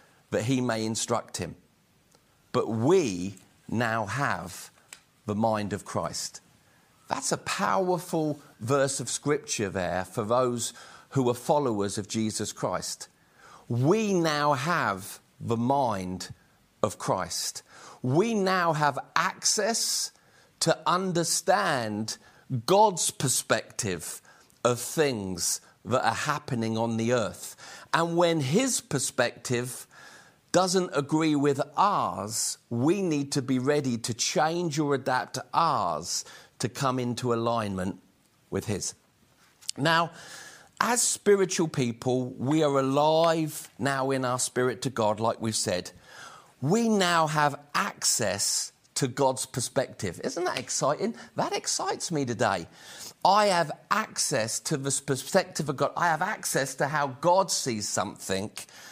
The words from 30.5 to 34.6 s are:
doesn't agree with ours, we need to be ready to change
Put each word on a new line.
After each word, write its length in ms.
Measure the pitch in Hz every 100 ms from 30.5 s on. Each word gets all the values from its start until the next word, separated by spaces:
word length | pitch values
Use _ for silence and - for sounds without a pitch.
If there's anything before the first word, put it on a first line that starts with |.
doesn't 400 | 170 185 185 180
agree 420 | 139 139 156 160 147
with 260 | 143 135 143 -
ours, 800 | 196 175 113 87 101 110 - - -
we 320 | 120 139 202
need 300 | 185 147 139
to 100 | 143
be 180 | 123 131
ready 380 | 127 147 131 117
to 160 | -
change 640 | 117 - - 151 170